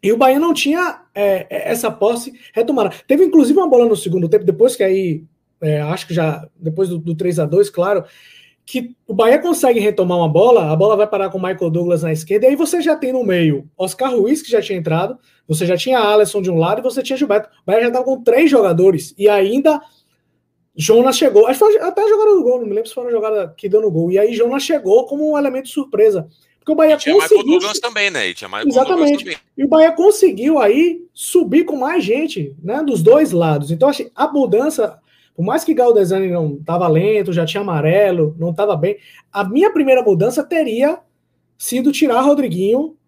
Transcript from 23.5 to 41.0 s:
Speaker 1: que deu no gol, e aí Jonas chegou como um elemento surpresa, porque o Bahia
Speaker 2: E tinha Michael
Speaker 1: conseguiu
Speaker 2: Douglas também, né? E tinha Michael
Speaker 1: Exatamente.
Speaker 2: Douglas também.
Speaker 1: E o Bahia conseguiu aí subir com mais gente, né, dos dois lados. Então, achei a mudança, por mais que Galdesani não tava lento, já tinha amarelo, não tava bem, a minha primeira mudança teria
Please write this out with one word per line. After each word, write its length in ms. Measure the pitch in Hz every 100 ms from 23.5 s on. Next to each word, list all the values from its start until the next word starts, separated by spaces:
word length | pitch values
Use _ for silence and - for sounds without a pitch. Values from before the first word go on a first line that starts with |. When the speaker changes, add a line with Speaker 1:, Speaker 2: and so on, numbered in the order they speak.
| -
Speaker 1:
que 140 | 208
deu 100 | 208
no 100 | 220
gol, 220 | 160 170
e 60 | 190
aí 160 | 208
Jonas 280 | 226 240 277
chegou 440 | 269 302 185 220 247
como 260 | 285 302
um 60 | 294
elemento 320 | 285 254 269
surpresa, 580 | - 269 208 220 196 156 _ _ _
porque 140 | -
o 20 |
Bahia 200 | 311 311
Speaker 2:
E 20 | 302
tinha 180 | -
Michael 140 | 370 -
Speaker 1:
conseguiu 300 | 415 262 349
Speaker 2:
Douglas 200 | 403 427
também, 320 | 240 214 202
né? 180 | 156 95
E 40 |
tinha 160 | 87 98
Michael 200 | 98 277
Speaker 1:
Exatamente. 280 | 247 262 339
Speaker 2:
Douglas 220 | 294 294
também. 180 | 214 160 _ -
Speaker 1:
E 60 |
o 40 | 277
Bahia 240 | 320 320
conseguiu 680 | 330 370 415 370 196 262 311
aí 460 | 208 247 339 330 -
subir 520 | _ - 359 233 269
com 120 | 349 285
mais 260 | 254 349
gente, 540 | 196 247 320 202 143 143
né, 200 | 165 262
dos 200 | 302 220
dois 300 | 165 277 311
lados. 380 | 180 165 147 143
Então, 160 | 165 269
achei 240 | 277 -
a 120 | - 294
mudança, 640 | 294 247 202 285 294 214 - _ _ _ -
por 80 |
mais 180 | 180 285
que 120 | 320
Galdesani 540 | 285 247 226 180 190 190
não 280 | 175 156 143
tava 320 | 156 175 175
lento, 460 | 160 196 214 190
já 100 | 175
tinha 160 | 160 202
amarelo, 720 | 185 160 151 185 202 180 151 165
não 160 | 165
tava 200 | 165 208 175
bem, 200 | 175 208 _ _ _
a 140 | 202
minha 260 | 196 247 415
primeira 320 | 392 269 254
mudança 400 | 226 180 208 247
teria 560 | 277 339 277 226 285 339